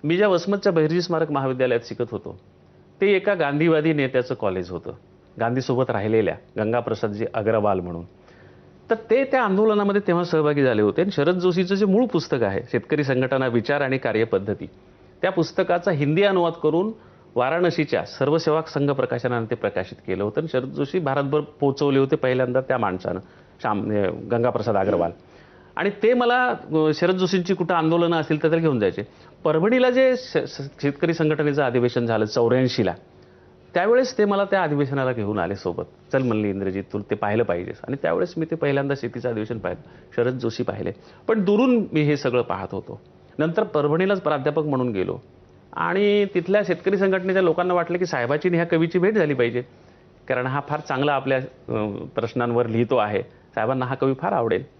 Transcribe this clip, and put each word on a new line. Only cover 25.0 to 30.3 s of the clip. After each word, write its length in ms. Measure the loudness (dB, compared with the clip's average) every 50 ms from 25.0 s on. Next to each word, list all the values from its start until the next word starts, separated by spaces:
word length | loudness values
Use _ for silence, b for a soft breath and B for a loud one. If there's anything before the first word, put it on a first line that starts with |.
| 0 -2 -4 -10 B B B B B B B B B B B
आणि 140 | -4 -4 -4 -2 2 2
ते 100 | 2 4
मला, 400 | 4 2 2 2 2 2 0 -2 -4 -8 -2
अ, 200 | 0 2 2 2 2
शरद 220 | 2 2 2 2
जोशींची 380 | 2 0 0 0 0 0 0 -2
कुठं 200 | -2 0 0 0
आंदोलनं 440 | 2 2 2 2 4 2 2 2
असतील 260 | 0 0 0 -2 0 2
तर, 80 | 2
तर 60 | 2
घेऊन 220 | 2 2 2 2 2
जायचे. 240 | 2 0 0 -2 -10 B B B B B B -4 -2
परभणीला 460 | 0 2 4 4 4 4 4 4 4
जे 260 | 4 4 4 4 2
श-, 200 | 0 -4 -4